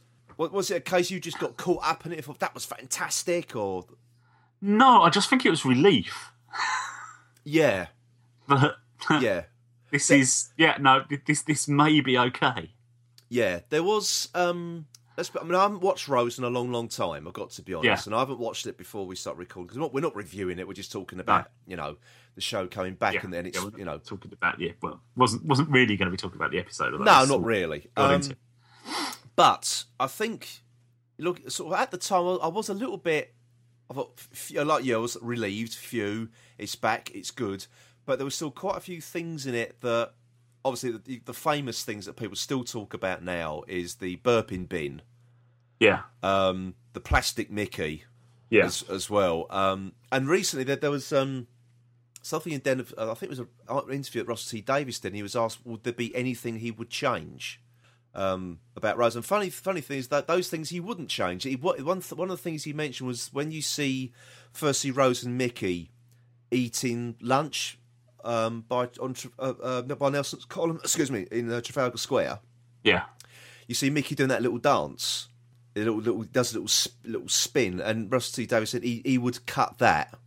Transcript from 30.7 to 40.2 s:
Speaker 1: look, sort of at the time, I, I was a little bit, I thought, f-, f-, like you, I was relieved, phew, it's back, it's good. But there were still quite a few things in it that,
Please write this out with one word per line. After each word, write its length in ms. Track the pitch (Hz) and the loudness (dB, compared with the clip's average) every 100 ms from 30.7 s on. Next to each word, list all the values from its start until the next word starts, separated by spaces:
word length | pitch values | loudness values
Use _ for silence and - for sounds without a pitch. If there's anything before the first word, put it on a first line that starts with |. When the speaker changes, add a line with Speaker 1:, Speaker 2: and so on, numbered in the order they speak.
| _ _ _ _ - | _ _ _ _ -6
Speaker 1:
look, 320 | 165 - 123 | -4 -4 -8
sort 240 | - 143 | -8 -4
of 60 | 190 | -2
at 120 | 262 | -2
the 60 | 180 | -4
time, 260 | - 185 175 | 0 2 2
I, 60 | |
I 140 | 185 160 | 0 -2
was 180 | 196 220 | -2 -4
a 60 | |
little 240 | 196 254 196 | -4 -4 -4
bit, 360 | 170 151 - _ _ _ _ _ - | 0 0 -2 _ _ _ _ _ -12
I 40 | |
thought, 180 | 131 - - | -8 -8 -10
f-, 340 | - - - 147 | -20 -16 -8 -2
f-, 80 | 147 | 2
like 180 | 147 | 2
you, 120 | 131 113 | 2 0
I 40 | |
was 160 | 120 - | 0 -6
relieved, 520 | 117 120 101 104 113 | -6 -2 -2 -4 -6
phew, 540 | - - 120 101 110 113 _ - - | -10 -6 -4 -2 -4 -8 _ -20 -12
it's 180 | 104 - | -10 -2
back, 340 | 113 117 - | 0 0 -4
it's 180 | 98 87 | -12 -12
good. 360 | - 107 98 - _ - _ - | -6 -6 -6 -10 _ -20 _ -4
But 120 | 131 | -4
there 60 | 135 | -4
were 60 | |
still 200 | - 160 | -6 -8
quite 260 | - 190 185 | -8 -6 -6
a 40 | |
few 180 | 185 170 | -8 -14
things 460 | - 175 165 156 135 | -10 -10 -8 -8 -4
in 80 | |
it 260 | 117 113 - | -4 -4 -6
that, 320 | 123 117 113 _ | -2 0 -2 _